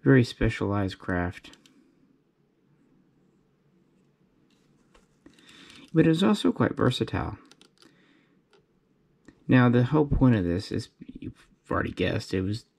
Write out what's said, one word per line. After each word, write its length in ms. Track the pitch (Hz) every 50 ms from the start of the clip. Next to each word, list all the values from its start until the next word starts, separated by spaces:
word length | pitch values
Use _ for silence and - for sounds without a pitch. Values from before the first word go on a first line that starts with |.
| -
Very 200 | 135 139 131 120
specialized 760 | - - _ 113 110 - - 101 98 101 104 101 95 92 -
craft. 580 | - - 92 90 87 90 - - _ - - _ _ - _ _ _ _ _ _ _ _ _ _ _ _ _ _ _ _ _ _ _ _ _ _ _ _ _ _ _ _ _ _ _ _ _ _ _ _ _ _ _ _ _ _ _ _ _ _ _ _ _ _ _ _ _ _ _ _ _ _ _ _ _ _ _ _ _ _ _ _ _ _ _ - _ _ _ - - - - - - - - - -
But 140 | 160 160
it 20 | 165
was 140 | 160 160 196
also 280 | 220 214 208 - -
quite 240 | - - 123 - -
versatile. 640 | - 113 123 127 - 113 - - - - - 107 - - _ - _ - _ _ _ - - _ _ _ _ _ _ _ _ _ _ _ _ _ _ _ _ _ _ _ _ _ _ _ _ _ _ _ - _ _ _
Now, 220 | - 131 127 123 123
the 140 | 120 123 123
whole 240 | 123 143 156 151
point 280 | 143 143 - 135 127 120
of 80 | 104 90
this 280 | 87 85 95 107 -
is, 180 | - - 110 - _ _ -
you've 420 | - - - - - - _ - _ _ _ _ -
already 220 | - 92 - -
guessed, 420 | - - 98 92 - - - - -
it 80 | 95
was 240 | 95 95 104 113 - _ _